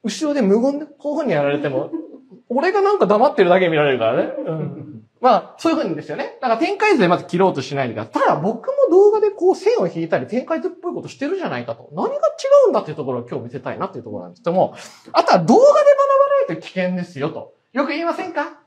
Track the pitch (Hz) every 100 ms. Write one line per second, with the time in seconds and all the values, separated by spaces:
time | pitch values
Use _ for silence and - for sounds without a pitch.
0 | 214 - 302 285 196 208 262 285 302 _
1 | 294 294 277 156 143 147 151 131 - 320
2 | - - _ - _ 247 349 403 392 415
3 | 185 214 277 277 175 185 180 156 147 127
4 | 113 135 208 - - 160 - - - 117
5 | _ _ 247 202 - - 330 320 233 151
6 | 147 165 359 - 254 226 349 403 427 320
7 | 175 170 - 180 190 143 127 143 127 104
8 | 113 - 508 147 180 233 - 571 480 359
9 | 415 427 415 392 359 - 403 466 180 160
10 | 165 170 127 233 285 320 370 - 349 -
11 | - - 285 381 277 123 120 117 - 147
12 | 427 587 587 605 539 571 480 240 151 151
13 | 139 123 117 120 117 135 127 113 190 -
14 | - 104 90 - - 180 143 - - -
15 | - 311 349 196 165 320 554 605 571 554
16 | 554 554 571 554 - 160 - 185 180 180
17 | 175 135 156 - - _ _ 254 277 302
18 | 339 330 370 320 320 -